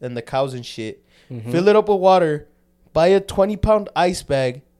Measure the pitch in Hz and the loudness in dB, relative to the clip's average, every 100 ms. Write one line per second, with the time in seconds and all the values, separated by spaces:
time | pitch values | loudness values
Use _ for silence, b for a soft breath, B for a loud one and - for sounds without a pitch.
0 | 127 120 - 135 135 127 120 - 110 - | -12 -10 -6 -4 -4 -6 -14 -12 -12 -12
1 | _ b b 120 113 165 196 196 208 202 | _ b b -14 -6 0 2 2 2 2
2 | 185 185 165 147 - _ _ _ _ 160 | 4 4 2 -2 -10 _ _ _ _ 0
3 | 170 196 196 - 196 202 220 214 202 151 | 4 2 0 0 0 0 0 0 0 -2
4 | 180 185 - 135 131 135 _ | -2 -2 -4 -2 -2 -6 _